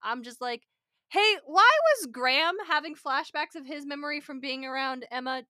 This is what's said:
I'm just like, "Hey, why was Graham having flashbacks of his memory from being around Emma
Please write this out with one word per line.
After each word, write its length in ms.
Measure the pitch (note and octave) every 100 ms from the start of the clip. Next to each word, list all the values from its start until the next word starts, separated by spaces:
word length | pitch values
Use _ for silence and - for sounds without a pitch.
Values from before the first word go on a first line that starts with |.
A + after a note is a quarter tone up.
I'm 200 | G#3+ B3
just 180 | A#3+ A#3
like, 260 | B3 A#3 _ _ _ _ _
"Hey, 260 | G4 G#4+ G4
why 240 | C4 E4+ A4 D#5 E5 C5+
was 80 | C#4+
Graham 480 | B3 B3+ C4+ E4 F#4+ F#4
having 280 | D4+ D#4
flashbacks 600 | D4+ C#4+ C4+ D#4+ D4+ E4
of 120 | E4 C4
his 180 | D4
memory 340 | C#4+ C#4+ D4 D4
from 200 | D4 C4+
being 240 | C4+ C4
around 420 | C4 C4 C4+ B3+ A#3
Emma 320 | B3 C4 C4 A#3